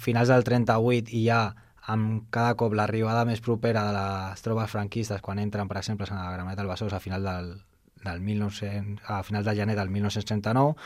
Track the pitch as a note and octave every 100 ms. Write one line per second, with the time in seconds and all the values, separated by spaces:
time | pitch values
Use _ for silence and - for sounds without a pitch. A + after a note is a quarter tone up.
0 | - A#2 A#2+ B2+ A2+ B2 A#2 A2+ A#2 A#2+
1 | A2+ A#2 A2+ A#2 G#2 - - - - A2
2 | A2 A2 A2 A#2+ A#2+ A2 A2+ G#2+ G#2+ A2
3 | A2 A#2 A#2 A2 - A2+ A#2 A2 G#2 G2+
4 | G2 F#2+ F#2+ G2 A2+ A2+ G#2+ G#2+ G2+ A#2
5 | A2 G2 - G2+ G#2 G#2 F#2+ G2 G#2 G#2
6 | F#2+ F#2+ F#2 F2+ F2+ F#2+ G2 F2+ G#2 F#2+
7 | F#2 F#2 G2 F2+ F2+ F#2 - _ _ _
8 | F#2+ F2 G2+ G#2 G#2 G2+ G2+ G2+ G2+ G2+
9 | - G2+ F#2+ G#2 G#2 G#2 G#2 G#2 F#2 G2+
10 | G2+ G#2+ G2+ G#2+ G#2+ B2+ D3 D#3